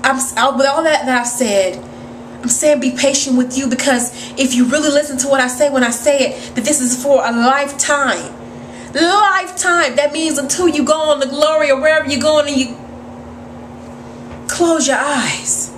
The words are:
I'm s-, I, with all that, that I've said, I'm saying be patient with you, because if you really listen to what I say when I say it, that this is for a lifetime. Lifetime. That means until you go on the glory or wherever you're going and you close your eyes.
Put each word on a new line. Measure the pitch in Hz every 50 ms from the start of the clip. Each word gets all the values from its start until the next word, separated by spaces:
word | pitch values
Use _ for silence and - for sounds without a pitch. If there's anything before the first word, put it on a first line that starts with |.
| -
I'm | 262 269 254
s-, | - - -
I, | 226 233 269
with | 262 240 277
all | 277 277 311 330
that, | 320 302 285 -
that | 254 254 247
I've | 240 -
said, | - - 254 220 202 196 190 185 180 - - - - - - - - - - - - -
I'm | - 247
saying | - - - 302 294 277
be | 254 262
patient | 247 - - 277 277 - - 277 254 247
with | 254 247 - 262
you, | 277 254
because | 233 254 - 277 262 240 233 - - - - - - -
if | 269 254 -
you | 240 247
really | - 254 302 302 302
listen | 277 285 294 294 277 254
to | 254 277
what | 277 269
I | 254 247
say | 247 - 302 285
when | 269 262 247
I | 233
say | 233 - - 294 285 277 262 208
it, | - - - - -
that | 247 214
this | 277 294 254
is | 254 247 247 247
for | 247 285 277 254 240
a | 233
lifetime. | 233 233 233 247 269 277 285 277 - - - - 294 285 277 262 208 - - - - - - - - - - - - - - - -
Lifetime. | 269 320 349 381 403 427 403 370 381 370 359 - - - 370 349 349 320 269 233
That | 233 285 294
means | 294 320 320 320 285 277
until | 269 254 - - 370 339
you | 294 294 269
go | 240 311 311 311 302
on | 294 277
the | 269 254
glory | 247 285 302 311 311 311 311 285
or | 269 262
wherever | 277 311 311 311 302 262
you're | 285 262
going | 233 311 302 302 294 285
and | 285 262
you | 262 240 233 - - - - - - - - - - - - - - - - - - - - - - - - - - - - - - - - - - -
close | - - 349 339 330 320 269 262
your | 262 226
eyes. | 262 285 294 262 233 247 - - - - - - - - -